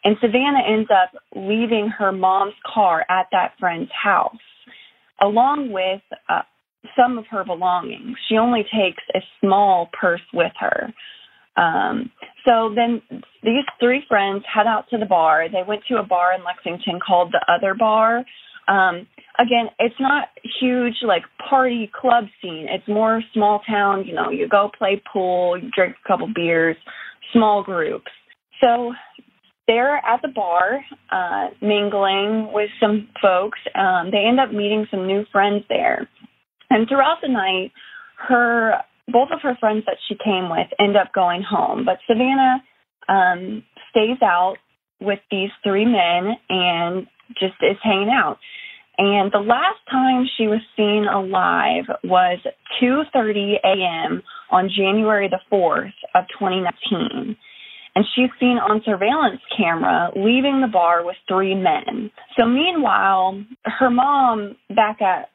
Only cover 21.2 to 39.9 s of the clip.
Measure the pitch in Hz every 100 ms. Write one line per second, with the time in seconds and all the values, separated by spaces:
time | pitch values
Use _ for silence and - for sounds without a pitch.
21.2 | - _ - 269 254 240 214 - 262 240
22.2 | 202 _ 185 160 156 190 - 208 220 226
23.2 | 220 226 208 208 208 208 202 196 190 165
24.2 | 170 165 170 202 208 - 202 196 - 202
25.2 | 180 180 180 180 - - 185 - - 196
26.2 | 165 220 170 165 165 160 - - - -
27.2 | - 233 214 208 190 180 156 - - -
28.2 | _ _ _ - 254 233 240 247 - -
29.2 | _ _ _ _ - 226 262 294 - 240
30.2 | 294 247 185 175 185 269 285 285 _ 185
31.2 | 180 190 185 - 208 208 202 202 196 196
32.2 | 202 220 214 208 208 - 214 214 208 -
33.2 | 202 180 208 - - - 190 185 175 202
34.2 | 214 254 254 208 202 214 214 196 185 196
35.2 | 214 202 202 202 202 - - - - _
36.2 | - _ _ _ _ 226 220 277 269 330
37.2 | 302 240 190 190 185 _ - - - -
38.2 | - 254 240 233 226 - - _ - 240
39.2 | 277 311 285 254 220 214 214